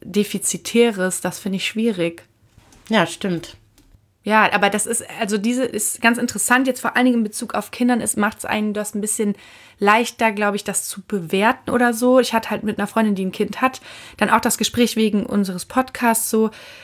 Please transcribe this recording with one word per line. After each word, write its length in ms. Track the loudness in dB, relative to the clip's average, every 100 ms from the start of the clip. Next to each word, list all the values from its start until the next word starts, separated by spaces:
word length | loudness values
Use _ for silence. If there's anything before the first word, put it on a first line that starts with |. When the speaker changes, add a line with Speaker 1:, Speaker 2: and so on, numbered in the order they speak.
Speaker 1:
Defizitäres. 1200 | -4 -2 0 -2 -4 -6 0 4 4 4 -2 -2
Das 200 | -6 -6
finde 180 | -6 -4
ich 100 | -4
schwierig. 560 | -2 -2 0 -2 -4 -16 _ _ _ _ -20 0
Speaker 2:
Ja, 180 | 2 2
stimmt. 520 | 0 -4 -4 -6 -18 _ _ _ _ _ _
Speaker 1:
Ja, 260 | 0 2 4
aber 160 | 4 2
das 160 | 0 -2
ist, 180 | -4 -6 -6
also 180 | -4 -2
diese 280 | 0 0 -2
ist 360 | -2 -4 0
ganz 160 | 2 2
interessant, 500 | -2 -4 2 2 2
jetzt 120 | -2
vor 160 | -2 2
allen 80 |
Dingen 140 | 4 4
in 60 |
Bezug 300 | 0 -4 -6
auf 180 | -6 -6
Kindern, 280 | -2 0 2
es 160 | 0 0
macht's 300 | -2 -2 -4
einen 280 | -2 -2
das 220 | -4 -6 -6
ein 60 |
bisschen 340 | -4 -2 -2 -2 -8 -20 -20 _
leichter, 520 | 4 4 2 0 -2
glaub 240 | 0 0 -2
ich, 80 |
das 240 | -4 -6 -6
zu 140 | -10
bewerten 680 | -6 -6 -2 2 2 0 -2
oder 240 | 0 2
so. 280 | 2 4 4
Ich 120 | 4
hatte 160 | 0 -2
halt 140 | -4
mit 140 | -4 -4
einer 100 | -2
Freundin, 280 | 0 0 0
die 100 | -2
ein 80 |
Kind 280 | -2 -4 -2
hat, 200 | -2 -2 -12 -20 -20 -4
dann 140 | 2
auch 100 | 2
das 180 | 2 0
Gespräch 380 | -2 2 2 4
wegen 300 | 2 2 0
unseres 400 | 0 0 -4 -4
Podcasts 640 | -2 -2 0 0 0 0
so, 200 | 2 2 -2 -16 -20